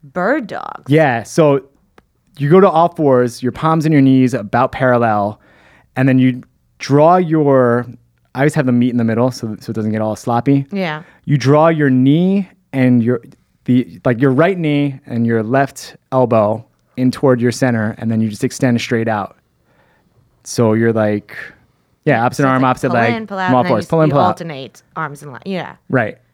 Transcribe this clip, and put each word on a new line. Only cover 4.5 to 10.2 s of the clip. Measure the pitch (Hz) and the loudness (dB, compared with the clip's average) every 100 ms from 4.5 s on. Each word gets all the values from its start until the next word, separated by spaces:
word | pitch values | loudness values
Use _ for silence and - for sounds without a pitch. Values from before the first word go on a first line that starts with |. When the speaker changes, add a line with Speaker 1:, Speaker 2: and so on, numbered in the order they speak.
| 120 131 | 0 0
Speaker 2:
parallel, | - 131 123 117 104 101 107 _ _ _ _ _ - | 0 0 2 0 0 -2 -6 _ _ _ _ _ -2
and | 135 | 2
then | 131 | 4
you | 127 127 - _ _ _ | 2 0 -10 _ _ _
draw | - 139 156 180 | 0 4 6 4
your, | 175 156 143 135 123 120 120 120 _ _ _ | 2 0 2 4 4 0 -4 -14 _ _ _
I | 123 | -2
always | 143 156 | 0 0
have | 131 | 0
them | 120 | 2
meet | 123 | 0
in | 120 | 0
the | |
middle | 113 113 127 | 0 0 0
so, | 123 113 107 | -2 -10 -12
so | - | -10
it | |
doesn't | 110 110 | -6 -4
get | 107 | -2
all | 110 | -4
sloppy. | 104 | -6